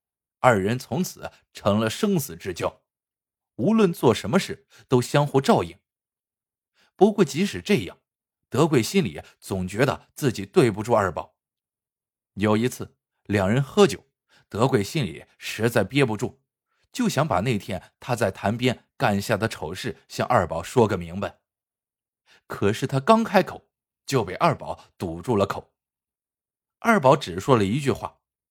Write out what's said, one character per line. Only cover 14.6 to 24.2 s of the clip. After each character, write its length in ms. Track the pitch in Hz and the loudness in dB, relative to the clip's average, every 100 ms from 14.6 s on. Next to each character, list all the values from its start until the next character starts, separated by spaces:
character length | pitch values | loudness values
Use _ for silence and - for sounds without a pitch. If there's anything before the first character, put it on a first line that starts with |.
| 131 | 0
贵 160 | 120 | 2
心 220 | 98 160 104 | -2 -4 -4
里 200 | 69 - _ | -6 -18 _
实 320 | - - 113 | -12 -4 -2
在 140 | 113 | 0
憋 200 | 95 135 | 0 0
不 140 | 131 107 | 0 0
住， 240 | 117 - _ _ _ _ _ | -6 -8 _ _ _ _ _
就 160 | - 233 | -4 -2
想 200 | - 156 | 0 0
把 140 | 90 | 0
那 180 | 110 107 | 0 -2
天 340 | - 92 - _ | -4 -10 -12 _
他 160 | - 120 | -6 -2
在 160 | 104 | -2
潭 260 | - 101 113 | -2 -2 0
边 300 | 127 113 _ - | -2 -2 _ -2
干 240 | 120 101 | 0 0
下 160 | 101 107 | 0 -2
的 100 | 113 | -2
丑 280 | - 78 92 | -6 -12 -10
事 280 | 123 - _ | -10 -12 _
向 200 | - 117 | -6 2
二 200 | 123 87 | 2 2
宝 160 | 82 | -2
说 240 | 87 - 110 | -4 2 2
个 100 | 98 | 2
明 220 | 85 92 | -8 -10
白。 200 | 95 - _ _ _ _ _ _ _ _ _ _ - | -10 -12 _ _ _ _ _ _ _ _ _ _ -16
可 260 | - 101 | -4 -2
是 140 | 110 135 | -2 -2
他 120 | 135 | -2
刚 240 | 139 226 | 2 2
开 200 | 226 208 | 4 0
口， 260 | - - _ _ _ _ - | 0 -4 _ _ _ _ -4
就 160 | 131 | -2